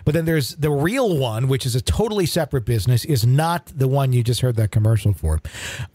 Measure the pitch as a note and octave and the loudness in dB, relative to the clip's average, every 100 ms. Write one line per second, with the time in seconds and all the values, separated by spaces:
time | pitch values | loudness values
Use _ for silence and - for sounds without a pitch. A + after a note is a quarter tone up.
0 | - D#3+ D#3+ D#3+ B2 - D3+ C#3+ E3 C4 | -2 0 0 0 -2 -2 0 0 0 0
1 | A#3 D#3 B2 A2 C3 C3+ B2+ A#2+ - - | 0 0 -2 -2 0 0 -2 -2 -2 0
2 | A3 G#3+ E3 F3+ D3 C3+ A2 A#2 A2 B2 | 0 0 0 0 -2 -2 -2 0 2 2
3 | - C3+ A#2 C#3 D#3+ F3 - C#3+ C3 C#3 | 2 2 4 2 2 -2 -6 -2 0 2
4 | C3+ B2 A#2 A#2 B2+ A2+ G#2+ A2 G#2+ A2+ | 2 2 0 0 0 0 0 2 2 2
5 | G#2 F#2+ D#2+ D#2 - - - - - | 2 0 0 -2 -4 -12 -12 -10 -6